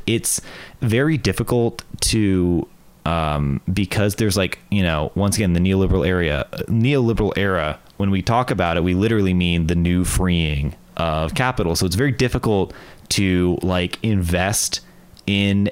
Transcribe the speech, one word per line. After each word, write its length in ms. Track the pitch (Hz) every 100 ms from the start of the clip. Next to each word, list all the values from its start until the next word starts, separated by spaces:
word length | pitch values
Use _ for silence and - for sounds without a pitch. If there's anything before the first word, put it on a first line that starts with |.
| -
it's 340 | 113 - - - - - -
very 360 | 120 117 147 156
difficult 680 | 98 92 117 123 117 - - -
to, 680 | - 113 101 95 87 85 - - - - 78
um, 540 | 82 80 73 71 69 -
because 440 | 95 95 - 104 -
there's, 200 | 107 95
like, 200 | 92 - -
you 120 | 104
know, 300 | 90 78 76
once 220 | - 101 101
again, 160 | 98
the 80 | 85
neoliberal 440 | 92 95 92 92 82
area, 400 | 90 82 71 - - -
neoliberal 680 | 110 120 143 117 110 101 -
era, 420 | 98 92 76 71 - -
when 120 | 101
we 120 | 98
talk 280 | 90 117 127
about 260 | 107 87 85
it, 60 |
we 120 | 87
literally 400 | 90 110 110 95
mean 320 | 90 87 85 82
the 80 | 87
new 280 | 85 90
freeing 680 | 87 - 92 85 80 71 73 - - -
of 380 | 82 78 80
capital. 420 | - 127 - 87 85
So 100 | 92
it's 80 |
very 160 | 90 143
difficult 640 | 123 123 123 117 101 87 - - - -
to, 480 | - 98 90 90 87
like, 360 | 92 90 90 -
invest 800 | 113 101 85 87 95 107 - - - - - - -
in 440 | 101 101 98 101